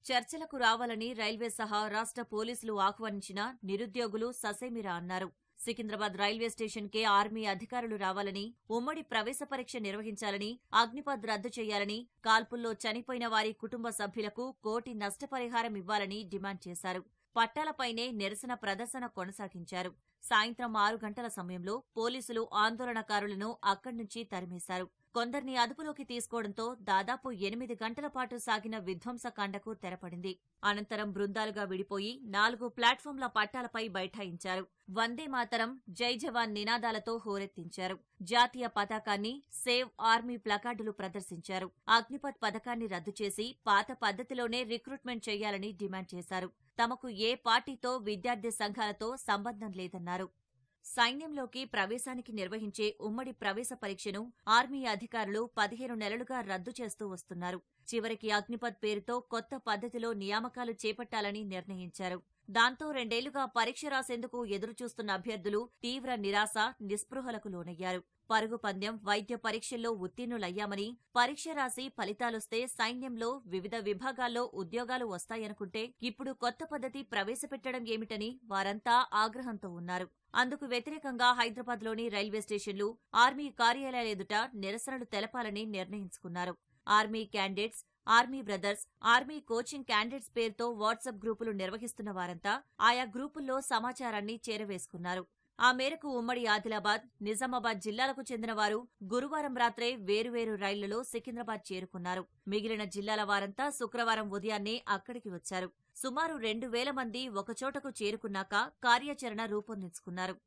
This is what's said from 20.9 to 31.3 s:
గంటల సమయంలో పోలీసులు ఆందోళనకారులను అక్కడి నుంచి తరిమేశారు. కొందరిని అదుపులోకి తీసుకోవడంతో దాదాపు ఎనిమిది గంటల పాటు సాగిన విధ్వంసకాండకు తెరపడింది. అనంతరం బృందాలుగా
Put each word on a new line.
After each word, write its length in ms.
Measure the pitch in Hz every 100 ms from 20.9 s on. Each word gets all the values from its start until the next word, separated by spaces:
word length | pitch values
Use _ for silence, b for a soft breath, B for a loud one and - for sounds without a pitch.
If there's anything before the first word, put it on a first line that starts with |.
| 226 214
గంటల 220 | 208 233
సమయంలో 560 | 220 175 180 175 226 - -
పోలీసులు 520 | 226 262 240 226 226
ఆందోళనకారులను 1040 | 208 214 226 247 226 220 208 202 196 208 240
అక్కడి 340 | 202 196 254 233
నుంచి 260 | 214 233
తరిమేశారు. 640 | 220 185 180 180 - 185 185 _ _ 240
కొందరిని 400 | 240 285 262 254
అదుపులోకి 480 | 240 294 311 294
తీసుకోవడంతో 720 | 262 240 226 233 208 202 226 247
దాదాపు 560 | 202 190 196 240 262
ఎనిమిది 420 | 214 196 233 247 233
గంటల 240 | 220 233 285
పాటు 300 | 269 254 247
సాగిన 400 | 233 214 214 220
విధ్వంసకాండకు 960 | 180 180 240 240 247 220 196 196 226
తెరపడింది. 640 | 220 185 180 180 175 185 180 _ _
అనంతరం 480 | 202 202 208 214 214
బృందాలుగా 520 | 190 202